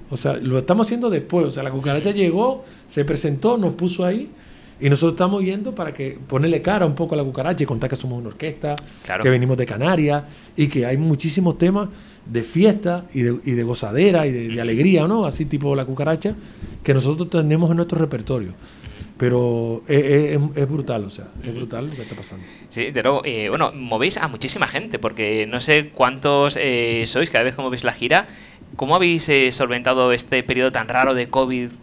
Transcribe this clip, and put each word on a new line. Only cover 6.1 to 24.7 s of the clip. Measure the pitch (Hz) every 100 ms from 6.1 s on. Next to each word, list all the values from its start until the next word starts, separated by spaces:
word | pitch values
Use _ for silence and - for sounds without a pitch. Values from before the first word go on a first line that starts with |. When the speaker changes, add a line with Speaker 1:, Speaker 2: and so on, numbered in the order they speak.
| - -
Speaker 1:
ponerle | 131 160 160
cara | - 202 170
un | 139
poco | 165 160
a |
la | 139
cucaracha | 131 139 170
y | 143
contar | 117 127
que | 135
somos | 131 120
una | 117
orquesta, | 101 151 147 147 147 - -
Speaker 2:
Claro. | - 92
Speaker 1:
que | 127
venimos | 127 123 127
de | 123
Canarias, | 104 151 185 147 143 143 - - -
y | 147
que | 143 120
hay | 135
muchísimos | 160 143 160 151 175 156
temas | 175 196 202 - - - -
de | 117
fiesta | 113 160 208 208 - 175 175
y | 135
de, | 120 120
y | 143
de | 120
gozadera | 117 120 107 117 196 175 147
y |
de, | 123 113
de |
Speaker 2:
Ujú. | 117
Speaker 1:
alegría, | 117 113 180 156 156
¿no? | 226 175
Así | -
tipo | 147 143 143 139
la |
cucaracha, | 127 131 143 160 196 208 - - - -
que | -
nosotros | 135 127 156 175
tenemos | 175 151 156 170
en | 170
nuestro | 170 165
repertorio. | 156 127 107 127 92 90 - - - - - -
Pero | 123 123 123 117 117 113 -
es, | 143 139 143 147 147
es, | 147 143
es | 139
brutal, | 151 127 120 98
o |
sea, | - 95 -
es | -
Speaker 2:
Ujú. | 117
Speaker 1:
brutal | 120 117 143
lo | 139
que |
está | 107 98
pasando. | - 95 90 - -
Speaker 2:
Sí, | - 113
de | 139
nuevo, | 131 139
eh, | - 117 107
bueno, | 139 156
movéis | 143 123 113 151 -
a | 160
muchísima | 117 113 208
gente, | 135